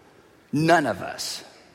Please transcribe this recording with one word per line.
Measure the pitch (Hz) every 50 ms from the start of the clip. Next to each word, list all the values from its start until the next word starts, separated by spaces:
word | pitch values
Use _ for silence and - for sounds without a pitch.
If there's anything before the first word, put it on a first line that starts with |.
| - - - - _ _ _ _ _ _ -
none | 147 156 165 170 170 147
of | 123 101 92 -
us. | 71 - - - - - - - - - - - - -